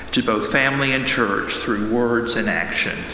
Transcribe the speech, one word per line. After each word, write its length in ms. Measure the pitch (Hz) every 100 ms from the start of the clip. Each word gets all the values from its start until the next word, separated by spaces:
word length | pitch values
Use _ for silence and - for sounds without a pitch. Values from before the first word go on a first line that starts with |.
| -
to 100 | 127
both 300 | 120 107 -
family 400 | 139 135 139 135
and 120 | 131
church 500 | 131 127 104 98 -
through 380 | - - 104 104
words 440 | 120 120 117 117 117
and 120 | 104
action. 480 | 85 - - - 87 90